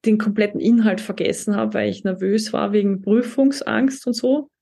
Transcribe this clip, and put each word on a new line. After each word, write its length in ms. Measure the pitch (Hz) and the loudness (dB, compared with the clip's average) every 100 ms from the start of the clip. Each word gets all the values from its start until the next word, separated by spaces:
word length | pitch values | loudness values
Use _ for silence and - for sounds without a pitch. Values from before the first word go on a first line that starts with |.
den 140 | 226 214 | 2 2
kompletten 420 | 214 208 208 - | 0 0 -2 0
Inhalt 400 | 220 233 214 185 | 2 4 4 0
vergessen 560 | - 190 160 - - 208 | -6 -4 -2 -2 -2 -2
habe, 180 | 214 | -2
weil 140 | 214 104 | 0 -2
ich 160 | - | -2
nervös 480 | 196 185 190 220 214 | -4 -2 0 0 -2
war 200 | - 202 | -2 0
wegen 280 | 208 202 190 | 0 0 -2
Prüfungsangst 1040 | 196 220 240 - 269 277 - 214 269 - - | 2 0 2 2 2 0 -2 0 0 -2 -6
und 60 | |
so. 340 | 240 247 285 285 _ | -2 0 0 -2 _